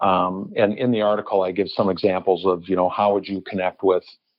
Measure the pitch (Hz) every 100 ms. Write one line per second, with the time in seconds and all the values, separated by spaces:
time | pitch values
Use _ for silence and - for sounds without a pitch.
0 | 101 92 92 95 101 - 104 104 123 113
1 | 104 104 - 101 92 92 92 - 104 87
2 | 104 92 92 87 95 90 87 92 90 98
3 | 104 98 95 98 - 101 90 - 95 90
4 | - - _